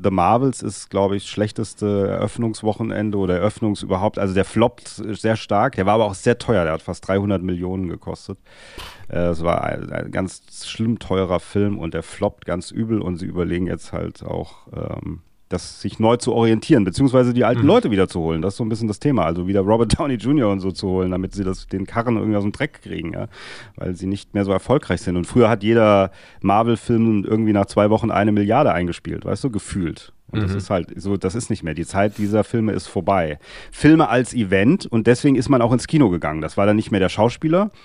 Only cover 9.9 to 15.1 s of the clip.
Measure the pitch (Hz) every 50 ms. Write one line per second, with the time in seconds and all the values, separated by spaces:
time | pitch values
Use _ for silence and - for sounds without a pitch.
9.9 | - 50 - - - - 95 90 - - _ - - - - - - - 113 117
10.9 | 117 - - - 95 95 95 87 92 87 - - - 101 101 104 101 - - 82
11.9 | - 82 82 - - - 104 104 - _ - - 87 90 - - - 117 113 110
12.9 | 113 107 - 90 90 80 92 98 - 90 87 85 85 87 90 87 87 85 - -
13.9 | - 85 85 82 82 - 87 82 82 85 85 - - - - - - - 78 -
14.9 | - - - -